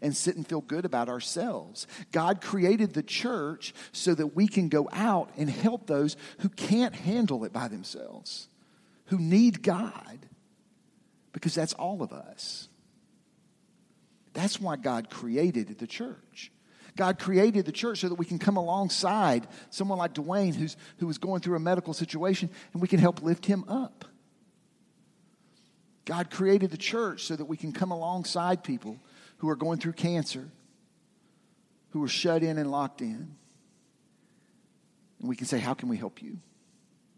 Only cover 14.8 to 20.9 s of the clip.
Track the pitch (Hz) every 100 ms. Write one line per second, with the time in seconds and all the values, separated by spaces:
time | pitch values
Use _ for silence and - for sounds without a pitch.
14.8 | 131 120 113 - 117 123 175 123 101 107
15.8 | 117 - 247 - _ - - _ _ _
16.8 | - - 185 185 180 185 214 208 175 -
17.8 | 233 208 185 175 170 175 - 196 170 190
18.8 | 190 - 185 208 180 120 117 - - -
19.8 | 196 190 170 - 151 190 196 131 156 -
20.8 | -